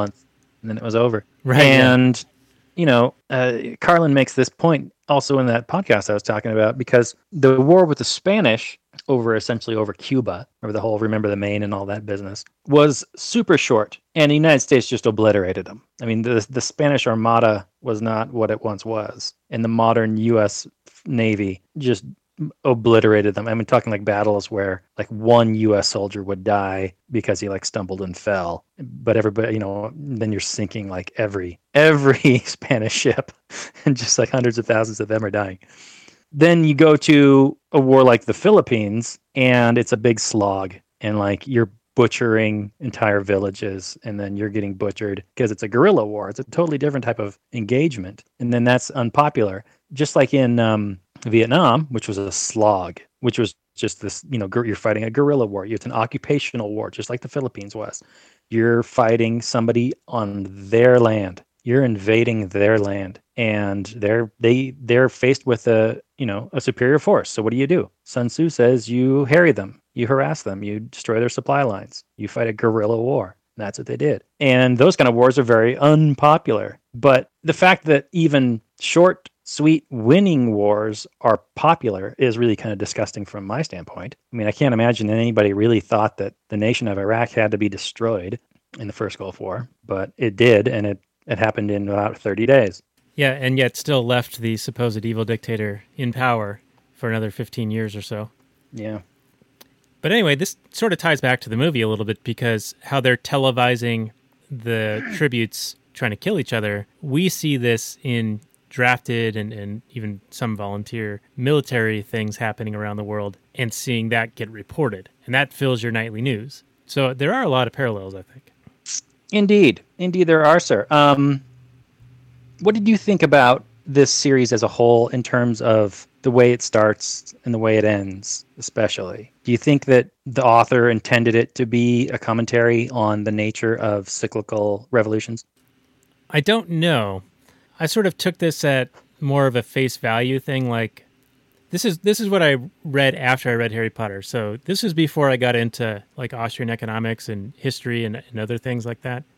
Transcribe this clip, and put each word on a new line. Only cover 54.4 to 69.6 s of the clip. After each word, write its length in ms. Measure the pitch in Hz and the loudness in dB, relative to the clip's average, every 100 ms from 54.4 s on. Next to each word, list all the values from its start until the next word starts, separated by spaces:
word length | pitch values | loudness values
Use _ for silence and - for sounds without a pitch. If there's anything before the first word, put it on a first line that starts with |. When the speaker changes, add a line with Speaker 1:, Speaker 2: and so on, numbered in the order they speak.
| 98 | -6
Speaker 1:
guer-, 160 | 120 | -4
you're 100 | 120 | -4
fighting 300 | 98 110 107 | -4 -4 -2
a 60 | 113 | -2
guerrilla 360 | 117 143 143 110 | 0 2 2 0
war. 180 | 101 | -4
It's 220 | 98 113 - | -8 -8 -6
an 60 | |
occupational 800 | 120 113 139 - 147 - 123 104 | -4 -4 -6 -4 -4 -4 -8 -8
war, 180 | 107 104 | -8 -8
just 200 | - 104 | -10 -10
like 100 | 123 | -12
the 80 | 131 | -10
Philippines 480 | 147 127 113 101 110 | -8 -8 -10 -16 -12
was. 260 | 104 - _ _ _ _ _ | -12 -14 _ _ _ _ _
You're 320 | 113 113 117 | 0 2 2
fighting 580 | 120 - 113 117 113 117 | 0 2 2 2 0 -2
somebody 520 | - 123 113 117 120 - - | -4 -2 0 0 -2 -4 -10
on 400 | 120 104 101 95 | -6 -6 -6 -10
their 500 | 98 98 113 123 123 | -12 -2 4 6 6
land. 460 | 117 110 95 92 - _ | 4 2 -4 -8 -20 _
You're 220 | - 127 | -2 2
invading 640 | 131 107 98 110 113 113 98 | 2 0 0 2 2 -2 -2
their 280 | 101 101 110 | 0 2 2
land, 440 | 101 98 95 98 _ - | 0 -4 -10 -14 _ -6
and 500 | 113 107 101 101 98 | -2 -2 -4 -6 -8
they're, 380 | 117 101 113 113 - | -4 0 0 -2 0
they, 340 | 117 123 131 139 | 2 2 0 -6
they're 280 | 120 123 131 | 0 4 2
faced 380 | - 127 139 - | 2 0 0 0
with 220 | 117 - | -2 0
a, 340 | 113 110 117 - - | 2 2 -2 -12 -10
you 80 | 127 | -6
know, 240 | 101 120 | -6 -8
a 80 | 139 | -6
superior 380 | - - 123 147 | -4 0 2 2
force. 320 | - 185 - | 2 0 0
So 100 | - | -4
what 120 | 110 | -2
do 40 | 120 | -2
you 120 | 139 | 0
do? 200 | 175 98 _ | 0 -2 _
Sun 240 | - - 120 | -12 -4 -4
Tzu 240 | - 165 | -2 -2
says 380 | - 120 127 110 | 2 4 4 0
you 360 | 120 127 135 135 | -2 0 0 2
harry 260 | 156 175 | 4 4
them, 280 | 107 | 2